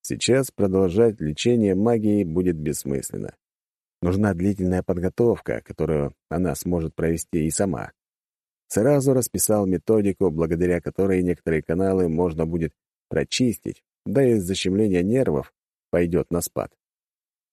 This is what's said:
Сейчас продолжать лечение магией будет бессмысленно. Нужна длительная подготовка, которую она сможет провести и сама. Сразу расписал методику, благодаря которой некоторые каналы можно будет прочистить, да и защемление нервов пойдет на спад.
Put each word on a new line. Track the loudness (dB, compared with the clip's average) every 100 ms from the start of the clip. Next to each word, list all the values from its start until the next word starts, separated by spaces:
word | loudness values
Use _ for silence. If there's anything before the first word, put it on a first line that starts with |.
Сейчас | -8 -4 2 2 0
продолжать | -2 0 2 2 4 2 2
лечение | -6 -2 0 2 2 2
магией | 2 2 2 0
будет | 0 0 0 -2
бессмысленно. | -4 -6 -4 -6 -6 -10 -10 _ _ _ _ _ _ _
Нужна | -2 0 0
длительная | 0 -2 0 0 0
подготовка, | -2 -2 -2 2 2 2 -4 -8
которую | -8 -6 -2 0 -2 -8 _
она | -2 -2 -2
сможет | -2 -2 -4 -2
провести | -2 -2 -2 -2 -2
и |
сама. | 0 -2 -2 -8 _ _ _ _ _ _ _ _
Сразу | 0 2 4 4
расписал | 2 0 -4 0 2
методику, | 2 0 2 2 2 0 0
благодаря | 0 -2 0 0 0
которой | -4 -2 0 2
некоторые | 0 -2 -2 -2
каналы | -2 -2 0 2 0
можно | 0 -2 -2 -2
будет | -2 -4 _ _ _ _
прочистить, | -4 -4 0 -2 -2 -10 -14 _ _
да | -2 2 4
и | 2
защемление | 0 -2 0 0 2 2
нервов | 2 0 0 -2 -4 _ _ _ _
пойдет | 0 0 0 0
на | -4
спад. | -4 -8 -8 _ _ _ _ _ _ _ _